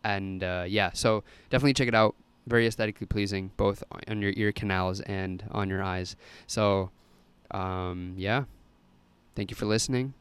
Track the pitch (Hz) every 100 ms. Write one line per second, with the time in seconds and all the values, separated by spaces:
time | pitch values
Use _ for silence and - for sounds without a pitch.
0 | 110 98 98 95 92 90 90 104 92 -
1 | - 110 - - - 131 143 131 123 113
2 | 110 - _ _ 120 117 113 110 110 -
3 | 104 104 98 98 95 - 101 98 - -
4 | - 107 101 101 104 - 104 92 92 95
5 | - 98 95 90 104 104 98 95 95 92
6 | 92 - - - - - 104 98 95 -
7 | _ _ _ _ _ 95 92 92 90 90
8 | 90 95 95 123 131 - _ _ _ _
9 | _ _ _ - 98 - 107 113 - 127
10 | 131 -